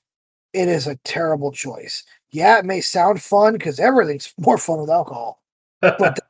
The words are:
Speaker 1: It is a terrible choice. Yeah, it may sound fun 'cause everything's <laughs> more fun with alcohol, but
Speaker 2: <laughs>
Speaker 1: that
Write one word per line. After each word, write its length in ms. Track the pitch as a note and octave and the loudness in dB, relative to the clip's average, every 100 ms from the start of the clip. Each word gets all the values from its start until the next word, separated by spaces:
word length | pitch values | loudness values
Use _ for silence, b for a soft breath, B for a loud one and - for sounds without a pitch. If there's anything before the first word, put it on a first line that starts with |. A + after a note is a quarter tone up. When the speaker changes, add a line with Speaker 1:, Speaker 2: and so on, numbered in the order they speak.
| _ _ _ _ _ | _ _ _ _ _
Speaker 1:
It 140 | F#3+ F3+ | -2 0
is 160 | E3 C3+ | 0 -2
a 100 | C3+ | -8
terrible 540 | - - E3 D3+ C#3 | -8 -4 -2 -2 -4
choice. 520 | C3+ C3+ A2+ - - - b _ | -6 -12 -12 -12 -12 -14 b _
Yeah, 280 | D#3 F#3 A3+ | 0 4 4
it 60 | F#3 | 2
may 140 | F#3+ | -4
sound 400 | - F#3 F3+ G3+ | -2 2 2 2
fun 340 | - G3+ G#3+ A3+ | 2 4 4 2
'cause 220 | E3 C3+ | -4 0
everything's 540 | G3+ C4 E3 C#3+ - - | 2 4 2 -2 -10 -4
<laughs> 40 | |
more 200 | F3 A#3 | 0 0
fun 220 | - D#3+ | 0 -4
with 100 | D3+ | 0
alcohol, 500 | E3+ C#3+ B2+ A#2 - _ _ _ - | 0 -2 -8 -12 -14 _ _ _ -2
but 160 | F3+ - | 0 2
Speaker 2:
<laughs> 20 | |
Speaker 1:
that 200 | F#3 C3+ - | 0 0 -12